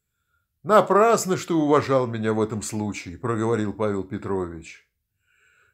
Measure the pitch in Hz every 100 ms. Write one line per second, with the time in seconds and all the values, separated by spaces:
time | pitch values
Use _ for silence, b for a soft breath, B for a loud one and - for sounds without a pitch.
0 | _ _ _ _ _ _ 151 208 - 190
1 | 226 220 185 160 - 165 147 147 113 135
2 | 123 113 110 110 107 107 - 107 107 98
3 | 95 82 113 110 110 110 104 98 107 98
4 | 92 101 98 95 87 82 80 - _ _
5 | _ _ _ _ _ _ _